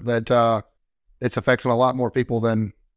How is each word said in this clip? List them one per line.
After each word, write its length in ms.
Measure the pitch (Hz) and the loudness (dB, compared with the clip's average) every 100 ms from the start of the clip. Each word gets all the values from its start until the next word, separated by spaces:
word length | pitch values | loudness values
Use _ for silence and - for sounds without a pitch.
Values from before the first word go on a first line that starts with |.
that, 260 | 117 117 113 | -2 -2 2
uh, 320 | 120 117 110 - _ _ _ _ - | 2 2 0 -4 _ _ _ _ -6
it's 160 | 123 - | -6 -2
affecting 360 | 131 127 131 | 0 0 0
a 40 | 117 | 2
lot 200 | 127 127 | 2 0
more 160 | 120 | -2
people 260 | 131 123 117 | -2 -2 -2
than 340 | 113 110 107 - _ | 0 0 -2 -8 _